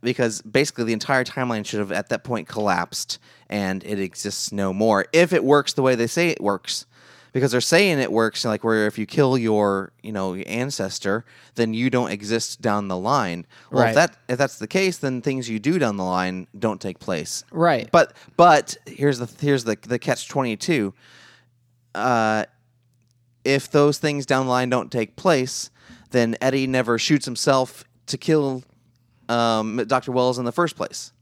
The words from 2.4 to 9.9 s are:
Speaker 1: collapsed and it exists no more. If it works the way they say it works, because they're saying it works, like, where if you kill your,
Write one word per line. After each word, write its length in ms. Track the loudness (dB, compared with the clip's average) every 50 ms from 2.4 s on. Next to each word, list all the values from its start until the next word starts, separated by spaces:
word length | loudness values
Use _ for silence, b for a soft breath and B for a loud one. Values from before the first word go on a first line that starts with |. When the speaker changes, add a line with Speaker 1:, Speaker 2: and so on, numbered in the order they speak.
| -6 -8
Speaker 1:
collapsed 680 | -6 -2 0 0 0 0 0 -4 -6 -10 -8 _ -10 -14 b b b b b b
and 320 | -6 -4 -2 -2 -4 -6 -6
it 120 | -8 -6 -6
exists 540 | -6 -8 -8 -8 -10 -8 -8 -6 -8 -8
no 220 | -4 -4 -2 -2 0
more. 320 | 0 2 4 4 2 2 2 4
If 180 | 2 4 4
it 100 | 2 0 4
works 260 | 4 4 4 4 0
the 100 | -2 0
way 140 | 2 2 2
they 120 | 2 0 -2
say 200 | 0 0 0 0
it 140 | 0 -2
works, 440 | -2 -2 -2 -2 _ -8 -10 -10 -10 _ b b b b b b b b b
because 160 | 0 0 2
they're 80 | 2 0
saying 400 | 0 4 4 4 4 4 2 2
it 140 | 0 0 2
works, 320 | 2 2 2 0 -2 -2
like, 180 | -2 -2 -2 0
where 240 | 0 2 2 2 0
if 100 | -2 -4
you 80 | -8
kill 320 | -4 0 2 2 4 4 2
your, 540 | 2 2 2 2 2 2 2 0 -4 -8